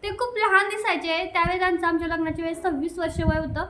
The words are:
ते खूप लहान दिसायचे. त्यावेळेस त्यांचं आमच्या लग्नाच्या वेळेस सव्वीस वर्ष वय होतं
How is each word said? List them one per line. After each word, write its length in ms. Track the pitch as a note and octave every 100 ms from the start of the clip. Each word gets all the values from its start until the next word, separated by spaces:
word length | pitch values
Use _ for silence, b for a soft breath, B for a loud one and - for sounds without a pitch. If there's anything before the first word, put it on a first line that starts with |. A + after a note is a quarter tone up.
ते 60 | G4+
खूप 300 | G4+ B4 A#4+
लहान 300 | G#4+ F#4+ G4+
दिसायचे. 600 | G#4+ A4 E4+ E4+ E4 F#4
त्यावेळेस 280 | F4+ E4+ F#4
त्यांचं 260 | F#4 F4 F4
आमच्या 220 | E4+ E4
लग्नाच्या 360 | E4 D#4+ D#4+
वेळेस 180 | E4 E4
सव्वीस 360 | F#4 C#4+ D#4+ E4+
वर्ष 220 | E4 -
वय 180 | D#4+ D#4
होतं 260 | D#4+ D4+ F#4